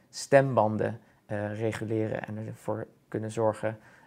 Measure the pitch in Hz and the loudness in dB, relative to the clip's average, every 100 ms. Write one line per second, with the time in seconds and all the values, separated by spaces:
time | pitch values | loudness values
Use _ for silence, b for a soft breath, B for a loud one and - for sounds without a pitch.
0 | b - - 139 135 117 107 107 107 110 | b -14 4 6 6 4 2 2 -2 -4
1 | b b - 104 104 104 113 107 107 113 | b b -10 -6 -6 -2 -4 -2 -2 -2
2 | 110 - - 107 110 113 - 107 - _ | -2 -4 -6 -8 -10 -10 -6 -6 -6 _
3 | _ 110 110 110 110 104 110 113 B B | _ -6 -4 0 2 2 -2 -6 B B